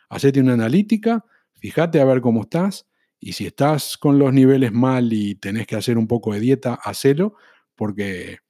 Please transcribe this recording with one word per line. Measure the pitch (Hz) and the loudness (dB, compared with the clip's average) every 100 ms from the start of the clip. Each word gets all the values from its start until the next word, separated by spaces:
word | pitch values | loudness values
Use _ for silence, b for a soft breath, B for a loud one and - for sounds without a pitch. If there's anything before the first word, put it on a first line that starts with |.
| b | b
hacete | 101 139 135 | -2 0 2
una | 131 | 2
analítica, | 120 113 180 208 220 226 226 - _ _ | 2 2 0 0 0 0 -2 -6 _ _
fíjate | _ 101 - 165 160 | _ -6 -2 0 2
a | 135 | 4
ver | 127 | 2
cómo | 120 113 | 2 0
estás, | 101 165 196 - - _ _ _ | -2 -2 -2 -4 -16 _ _ _
y | - | -14
si | - - | -10 -10
estás | - 143 151 - - | 0 0 0 -4 -4
con | 151 139 | 2 4
los | 139 | 4
niveles | 135 131 135 127 | 6 6 4 2
mal | 117 131 131 120 | 2 0 2 0
y | 110 101 | -2 -4
tenés | 98 98 110 107 | -6 -8 -8 -6
que | 110 | -6
hacer | 123 117 | -2 -2
un | 110 | 0
poco | 117 110 | -2 -4
de | 104 | -4
dieta, | 120 135 123 120 | 0 0 -2 -8
hacelo, | - 101 139 143 208 b b b b | -10 -2 0 2 -2 b b b b
porque | _ 104 98 101 90 95 - | _ -8 -6 -8 -8 -12 -18